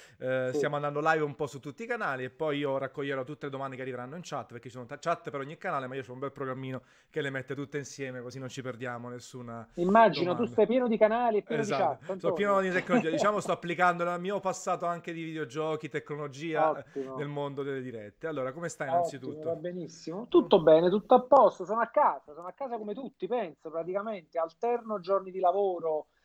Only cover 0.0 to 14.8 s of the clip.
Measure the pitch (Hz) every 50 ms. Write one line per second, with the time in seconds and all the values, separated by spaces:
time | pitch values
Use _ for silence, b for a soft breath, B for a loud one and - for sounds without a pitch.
0 | b b b b 127 131 131 131 127 127 123 151 147 147 147 143 143 147 143 147
1 | 151 156 160 160 151 143 135 - 151 135 - 135 117 147 135 - 233 226 233 226
2 | 208 156 135 131 127 127 - - 156 156 143 143 143 139 135 135 135 127 - 151
3 | 139 139 139 135 127 151 151 - - 143 135 135 135 135 131 123 131 131 127 123
4 | 123 127 151 180 165 - 156 131 110 - 117 120 - 127 110 127 120 117 143 143
5 | - 165 170 165 - 156 143 139 135 143 165 - - 190 160 139 131 127 131 135
6 | 123 127 127 127 139 139 - - 135 131 131 131 131 131 131 127 b b b b
7 | b b - 156 143 139 135 131 127 - 139 139 143 - - 147 135 - - -
8 | 135 131 127 127 120 127 120 135 131 123 - 139 120 127 120 113 127 123 120 120
9 | 120 123 123 123 - - - 127 123 117 117 117 110 - _ 175 175 185 202 226
10 | 226 202 160 151 175 175 175 202 233 - - 226 208 202 233 262 247 233 226 202
11 | 214 208 226 240 247 233 214 202 - - 233 - 220 202 - - 180 156 131 -
12 | - - 196 180 170 170 180 160 202 202 202 196 190 185 180 185 - - 180 151
13 | - 160 160 147 - 208 208 196 - 196 170 - - 175 165 160 180 180 175 170
14 | 175 175 175 175 175 190 208 185 190 190 175 - - 190 175 160